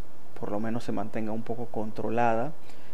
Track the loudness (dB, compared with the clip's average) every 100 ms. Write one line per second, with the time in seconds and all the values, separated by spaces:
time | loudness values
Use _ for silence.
0 | 0 0 -2 0 0 0 0 0 0 0
1 | 0 0 0 0 0 0 0 0 0 0
2 | 0 2 2 2 0 0 0 0 0